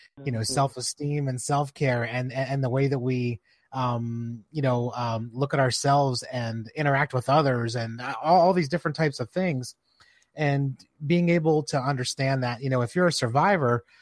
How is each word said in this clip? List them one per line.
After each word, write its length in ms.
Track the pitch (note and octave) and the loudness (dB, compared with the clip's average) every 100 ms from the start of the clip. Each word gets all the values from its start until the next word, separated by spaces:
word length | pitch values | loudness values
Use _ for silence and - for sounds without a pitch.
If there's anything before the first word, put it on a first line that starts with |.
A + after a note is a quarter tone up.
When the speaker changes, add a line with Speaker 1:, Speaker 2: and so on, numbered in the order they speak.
| - - | -20 -10
Speaker 1:
you 80 | C#3 | -6
know, 100 | A2+ | -4
Speaker 2:
Mm-hmm. 0 | |
Speaker 1:
self-esteem 840 | A2 C#3 C#3 B2+ - - D3 D3 C#3 | -2 0 0 -2 -8 -6 -4 -2 -2
and 120 | B2+ | -4
self-care 640 | - C#3+ C#3 - C#3 A#2+ | -2 0 -2 0 0 0
and, 280 | A#2 B2 B2+ | -2 -4 -4
and, 180 | C3+ C3+ | -4 -4
and 140 | C#3 | -2
the 60 | B2+ | 0
way 180 | C3 C#3 | 2 0
that 120 | C3+ | 0
we, 400 | B2+ B2+ A#2+ A#2 _ _ _ | 0 0 -2 -4 _ _ _
um, 720 | C3 B2 A#2+ A#2 A#2 A#2 A#2 - | -4 -2 -2 -4 -6 -8 -10 -10
you 100 | D#3 | -2
know, 300 | C3+ B2 A#2+ | 0 0 -2
um, 380 | A#2+ A#2+ A2+ A#2 | -4 -4 -4 -6
look 220 | A#2+ C#3 | -4 -2
at 60 | C#3 | 2
ourselves 600 | C3 - C#3 C#3+ C3+ B2 | 2 2 2 4 2 0
and 460 | - B2 A#2 A2+ A2 D#3 | -6 -6 -4 -6 -8 -4
interact 380 | C#3+ C3+ D3 | 0 2 0
with 140 | B2 C3 | -2 2
others 480 | D3+ C#3+ A#2+ A#2 A#2 | 4 4 2 -2 -4
and 240 | A2+ A2+ | -6 -8
all, 400 | B2+ A2+ D3+ F3+ | -8 -4 4 6
all 100 | F3 | 6
these 160 | F3+ C#3 | 4 0
different 280 | E3 E3 D3 | -2 -2 0
types 240 | D#3 - | -2 -2
of 100 | A#2 | -6
things. 440 | F3+ F#3 C3 B2 - _ _ _ _ _ | -2 -2 -2 -6 -14 _ _ _ _ _
And 440 | D3+ D3 C#3 C#3 - - - D3 | -2 0 2 0 -4 -14 -8 0
being 240 | F3 E3+ | 2 4
able 320 | E3+ D#3+ D3+ | 4 4 2
to 160 | C#3+ C#3+ | 2 -2
understand 640 | C3 C3 B2 - C3+ C3+ | 0 -2 -2 -2 0 0
that, 180 | B2 A#2+ | -2 -4
you 80 | C3+ | 0
know, 120 | C3 | 0
if 120 | A#2+ | 0
you're 120 | F3+ F3+ | 2 2
a 60 | |
survivor, 720 | - A#2 C3 F#3 F#3 B2 A#2+ - _ | 2 0 2 4 4 2 2 -2 _